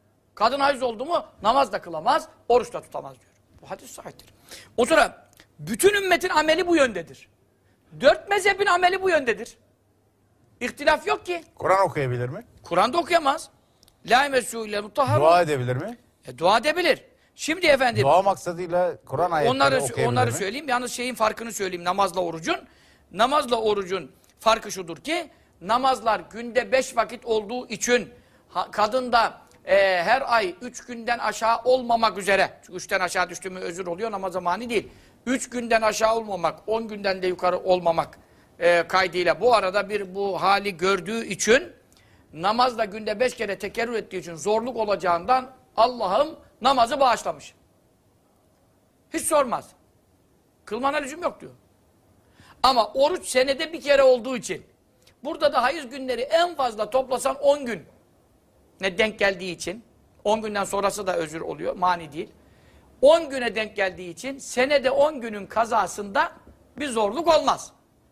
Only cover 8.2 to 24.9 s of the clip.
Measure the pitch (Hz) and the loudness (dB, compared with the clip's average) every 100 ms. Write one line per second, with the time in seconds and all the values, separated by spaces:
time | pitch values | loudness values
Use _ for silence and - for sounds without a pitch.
8.2 | 392 403 392 381 403 359 359 370 381 311 | 0 0 0 0 2 2 2 2 0 0
9.2 | 247 196 233 - _ _ _ _ _ _ | 0 -4 -10 -18 _ _ _ _ _ _
10.2 | _ _ _ _ 247 - 294 302 359 427 | _ _ _ _ -10 -2 2 2 0 -4
11.2 | - 339 - - 160 190 185 156 131 123 | -4 -8 -8 -4 2 4 2 0 -4 -4
12.2 | 123 180 - _ - 170 226 339 339 330 | -6 -8 -16 _ -2 2 2 0 2 2
13.2 | 285 311 - _ _ _ _ _ 165 240 | 2 -2 -8 _ _ _ _ _ 2 2
14.2 | 285 262 - 233 214 208 208 294 262 302 | 4 0 -2 -8 -6 -6 -4 0 2 4
15.2 | 156 175 160 139 123 127 202 240 _ _ | 6 6 4 0 -2 -4 -6 -12 _ _
16.2 | - 123 170 226 294 330 339 - - _ | -20 -2 2 2 2 0 0 -2 -6 _
17.2 | _ - - 349 339 269 254 214 139 170 | _ -10 -6 0 2 4 2 2 4 4
18.2 | 196 185 175 170 180 175 180 - - 135 | 2 -2 -6 -8 -2 0 0 -4 -8 -2
19.2 | 175 160 147 262 277 - 131 131 127 120 | 0 2 0 2 2 2 -2 -2 0 2
20.2 | 113 120 190 262 302 247 247 - 247 233 | 0 -2 -6 -6 -4 -4 -4 -6 -6 0
21.2 | 220 214 233 202 185 180 175 196 196 175 | -2 -2 -10 -6 -6 -4 -2 0 0 -2
22.2 | 175 165 190 381 - _ _ _ _ 185 | -4 -6 -6 -6 -8 _ _ _ _ 0
23.2 | 247 294 262 233 220 202 180 185 135 _ | 2 2 0 0 0 -2 -2 -6 -8 _
24.2 | _ _ 220 226 214 190 170 | _ _ 2 2 -2 -10 -10